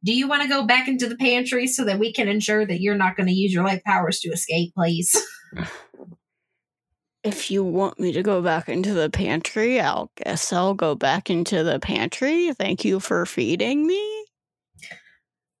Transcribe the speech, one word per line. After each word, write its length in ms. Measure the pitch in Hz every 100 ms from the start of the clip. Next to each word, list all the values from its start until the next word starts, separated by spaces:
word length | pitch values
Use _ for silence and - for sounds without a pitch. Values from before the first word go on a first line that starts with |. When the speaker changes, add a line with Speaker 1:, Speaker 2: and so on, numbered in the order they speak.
Speaker 1:
do 80 | 180
you 160 | 247 277
wanna 200 | 285 285
go 160 | 277
back 240 | 220 254 254
into 200 | 254 240
the 80 | 240
pantry 520 | 262 247 254 247 254
so 180 | 262 220
that 140 | 196
we 120 | 226
can 160 | 240 208
ensure 380 | 208 208 214 208
that 160 | 175
you're 140 | 202 202
not 200 | 185 185
gonna 140 | 185
use 220 | 185 196
your 100 | 175
light 200 | 190 185
powers 360 | 208 185 170 -
to 80 | 170
escape, 440 | 160 - 165 170
please?" 420 | - 170 170 175 - - - -
<laughs> 140 | - - - - - 175 - _ _ _ _ _ _ _ _ _ _
Speaker 2:
If 280 | 214 202 -
you 100 | 196
want 360 | 185 170 196 -
me 140 | 180
to 100 | 156
go 180 | 196 185
back 280 | 175 160 160
into 240 | 165 196
the 160 | 190 156
pantry, 720 | - 202 156 - 220 226 254
I'll 280 | 151 - - -
guess 380 | - - -
I'll 220 | 180 185 196
go 200 | 160 147
back 340 | 135 170 -
into 320 | 175 170 180
the 160 | 160 135
pantry. 760 | - 208 - - 269 330 349
Thank 320 | 262 196 190 208
you 160 | 190
for 240 | - 175 180
feeding 600 | - 117 175 226 285 311
me. 400 | 381 427 427 427 _ _ _ _ - - - - _ _ _ _ _